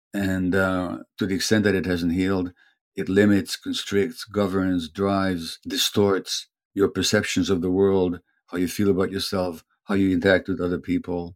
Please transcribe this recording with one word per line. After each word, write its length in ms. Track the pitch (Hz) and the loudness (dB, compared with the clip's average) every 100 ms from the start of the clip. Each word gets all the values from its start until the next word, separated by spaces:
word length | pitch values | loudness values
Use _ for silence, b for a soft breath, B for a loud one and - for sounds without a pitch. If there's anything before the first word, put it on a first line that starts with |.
| _ | _
And, 420 | 101 98 92 90 95 | -6 -2 -2 0 2
uh, 440 | 95 92 90 - - - | 0 0 -4 -8 -12 -6
to 60 | 110 | -4
the 100 | 127 | -2
extent 280 | - 107 101 | 0 2 2
that 100 | 95 | 0
it 100 | 90 | 0
hasn't 280 | 87 87 | -2 0
healed, 400 | 85 92 95 90 b b b _ - | 0 0 0 -4 b b b _ -8
it 120 | 95 | 0
limits, 460 | 98 104 101 - - | 4 6 4 0 -8
constricts, 680 | 92 87 - 101 90 - - | -8 -8 -2 -2 -2 -6 -8
governs, 640 | 101 98 95 92 90 80 | -4 -2 0 0 -2 -4
drives, 720 | 98 98 98 95 90 82 - 82 | -4 -2 0 -2 -4 -8 -12 -8
distorts 800 | 92 - 110 101 92 - - - _ _ | -4 -2 2 2 2 -2 -8 -10 _ _
your 160 | 98 95 | 0 0
perceptions 600 | - - 107 101 - 87 | 2 0 2 2 0 0
of 120 | 95 | 0
the 100 | 90 | 0
world, 480 | 92 98 95 90 87 _ _ _ | 2 4 4 2 -2 _ _ _
how 100 | 87 | -4
you 100 | 87 | -2
feel 220 | - 101 | 0 2
about 220 | 92 92 | 2 0
yourself, 520 | 95 - 101 90 80 - _ - | -4 -4 -2 -4 -6 -16 _ -4
how 100 | 98 | 0
you 160 | 95 | 2
interact 380 | 90 98 92 - | 4 4 4 2
with 100 | 87 | -4
other 180 | 90 90 | -2 -4
people, 560 | - 90 - 87 87 | -2 -4 -2 -6 -8